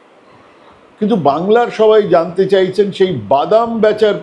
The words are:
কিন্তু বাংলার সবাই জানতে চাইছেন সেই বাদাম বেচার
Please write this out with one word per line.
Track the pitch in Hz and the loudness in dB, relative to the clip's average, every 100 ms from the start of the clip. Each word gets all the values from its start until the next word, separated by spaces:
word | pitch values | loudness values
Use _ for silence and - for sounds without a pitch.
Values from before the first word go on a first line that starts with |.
| _ _ _ _ _ _ - _ _ - | _ _ _ _ _ _ -20 _ _ -6
কিন্তু | 208 226 | -2 0
বাংলার | 139 147 190 226 233 | 0 0 0 0 0
সবাই | - 220 220 | 0 2 4
জানতে | 190 170 170 170 190 | 2 0 0 -2 0
চাইছেন | 196 185 202 202 | 0 0 -2 -2
সেই | - 190 139 101 | 0 -2 -2 -2
বাদাম | 135 165 214 233 226 | -2 2 0 0 0
বেচার | 214 208 214 170 | 0 2 0 -2